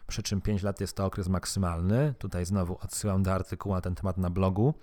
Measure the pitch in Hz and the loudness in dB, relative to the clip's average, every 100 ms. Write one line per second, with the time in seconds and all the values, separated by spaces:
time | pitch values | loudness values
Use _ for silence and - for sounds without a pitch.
0 | - - - 98 98 101 101 98 95 - | -8 -6 -2 -2 0 0 0 -2 -4 -2
1 | 95 - 90 90 - - 90 85 90 113 | -2 -2 0 0 0 0 0 2 2 4
2 | 151 131 - 90 90 101 87 90 - - | 2 -2 -6 -4 0 0 0 -4 -6 -4
3 | 107 95 95 95 92 90 101 92 92 90 | 0 2 2 2 -2 -6 -2 -2 -2 -2
4 | 98 92 90 87 95 92 123 156 | -2 0 0 4 2 4 2 2